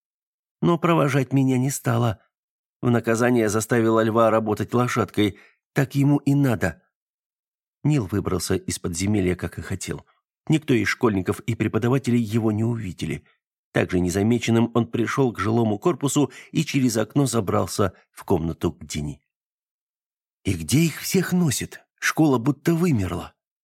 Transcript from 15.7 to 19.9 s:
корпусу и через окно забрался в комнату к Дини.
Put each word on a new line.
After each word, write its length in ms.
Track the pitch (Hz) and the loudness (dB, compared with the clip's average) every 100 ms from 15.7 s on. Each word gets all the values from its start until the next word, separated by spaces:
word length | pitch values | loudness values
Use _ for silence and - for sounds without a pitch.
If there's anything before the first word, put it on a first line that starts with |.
| 104 | 0
корпусу 540 | 180 147 139 147 135 - - | -2 -2 -2 0 0 -4 -6
и 140 | 160 | -4
через 320 | 147 147 127 110 | -2 0 0 0
окно 300 | 110 143 135 | -2 0 0
забрался 680 | 117 101 104 101 - 98 - _ | 0 0 -2 -2 -2 -2 -4 _
в 140 | - | -12
комнату 480 | - 90 82 - 87 | -2 -2 -2 -2 -4
к 120 | - | -4
Дини. 380 | 76 78 73 69 _ _ _ _ _ _ _ | -12 -10 -10 -12 _ _ _ _ _ _ _